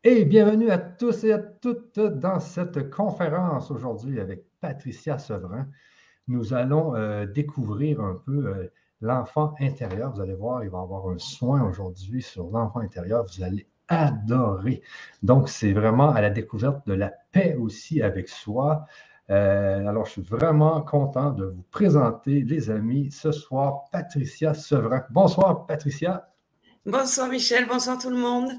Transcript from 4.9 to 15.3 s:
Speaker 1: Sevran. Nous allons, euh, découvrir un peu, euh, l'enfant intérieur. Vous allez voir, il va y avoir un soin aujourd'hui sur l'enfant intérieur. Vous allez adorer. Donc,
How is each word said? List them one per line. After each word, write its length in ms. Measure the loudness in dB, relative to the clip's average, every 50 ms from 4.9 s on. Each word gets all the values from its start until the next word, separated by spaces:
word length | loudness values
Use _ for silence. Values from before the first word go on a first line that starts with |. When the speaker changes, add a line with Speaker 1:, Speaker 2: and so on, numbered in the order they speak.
| -12 -10 -6 -6 -6 -6
Speaker 1:
Sevran. 480 | -6 -8 -8 -8 -8 -10 -8 -8 -10 -10 -12 _ _ _ _ _ _ _ _ _ _ -4
Nous 240 | -4 -4 -2 -2 -2
allons, 420 | 0 0 2 2 2 0 0 -2
euh, 300 | -2 -2 -2 -4 -4 -6
découvrir 760 | -4 -4 -4 -4 -4 -4 -6 -4 -4 -2 -2 0 -2 -2 -2
un 160 | -2 -4 -6 -6 _
peu, 220 | -4 -4 -2 -2 -2
euh, 240 | -4 -6 -8 -10 _ _ _ _ _ _
l'enfant 540 | -4 -2 -2 -2 -4 -4 -2 -2 -2 -2 -2 -2
intérieur. 540 | -2 -2 -2 -4 -8 -6 -6 -6 -6 -6 -6
Vous 80 | -6
allez 140 | -6 -6 -6
voir, 280 | -6 -4 -4 -4 -4 -6
il 60 | -6
va 80 | -6 -8
y 40 |
avoir 280 | -8 -8 -8 -8 -6 -6
un 80 | -6 -6
soin 500 | -8 -12 -8 -4 0 2 2 2 2 0
aujourd'hui 540 | -2 -4 -8 -10 -10 -12 -12 -8 -8 -8
sur 280 | -8 -8 -10 -10 -10 -4
l'enfant 300 | -2 -2 -2 -2 -2 -6
intérieur. 460 | -6 -6 -8 -10 -6 -2 -2 -2 -2
Vous 180 | -4 -6 -8 -6
allez 240 | -4 -4 -6 -8 _ _ _ _ -2
adorer. 920 | 0 2 2 2 0 -2 -2 0 0 2 2 0 0 -2 -2 -4 -4 -4 -6 -18 -20 -20 -20 -20 -14 _
Donc, 280 | 4 6